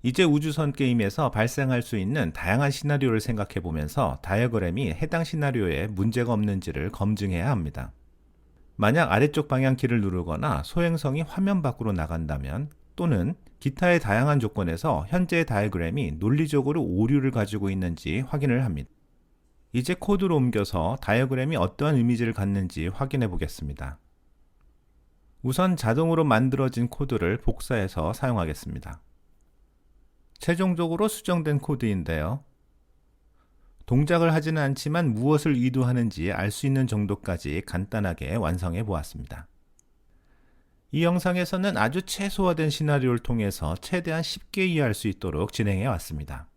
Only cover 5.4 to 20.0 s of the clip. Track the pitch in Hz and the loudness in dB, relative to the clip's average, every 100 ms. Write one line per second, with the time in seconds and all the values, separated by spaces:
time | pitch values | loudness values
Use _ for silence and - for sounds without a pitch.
5.4 | 143 127 95 71 104 95 104 120 120 110 | -2 0 0 0 -2 -2 0 0 0 0
6.4 | 104 95 87 71 82 - 101 104 98 87 | 0 -2 -4 -4 -6 -2 -2 0 0 0
7.4 | 104 120 76 71 62 - - _ _ _ | 0 -2 -2 -8 -12 -14 -20 _ _ _
8.4 | _ _ - - 104 147 156 95 147 156 | _ _ -20 0 2 4 4 4 4 2
9.4 | 147 131 131 127 127 120 98 90 85 80 | 0 2 2 2 2 2 0 -2 -2 -2
10.4 | - - - 175 170 165 151 143 156 - | 0 -2 -2 0 0 0 -2 -2 -4 -2
11.4 | 196 196 143 - 110 95 78 82 78 71 | 0 2 -2 -2 -2 -2 -2 -4 -4 -4
12.4 | 67 87 143 - - - 170 110 95 175 | -4 -6 -8 -12 -20 -4 0 2 0 -4
13.4 | - - 139 135 180 175 110 104 139 147 | -12 -6 -6 0 4 4 4 2 4 4
14.4 | 110 - 90 82 156 92 90 180 180 170 | 2 -2 -2 0 0 -2 0 0 2 0
15.4 | 160 110 104 90 82 73 - 78 98 147 | 2 0 0 0 -2 -2 -2 -2 0 2
16.4 | 156 147 135 160 - 92 113 143 131 117 | 2 2 2 0 0 2 4 4 2 0
17.4 | 104 107 98 95 92 85 - 90 131 147 | -2 -2 -2 -2 -2 -4 -4 -4 -2 -2
18.4 | 139 120 127 76 67 _ _ _ _ _ | 2 2 0 -4 -8 _ _ _ _ _
19.4 | _ _ _ 120 127 180 | _ _ _ -4 -2 -2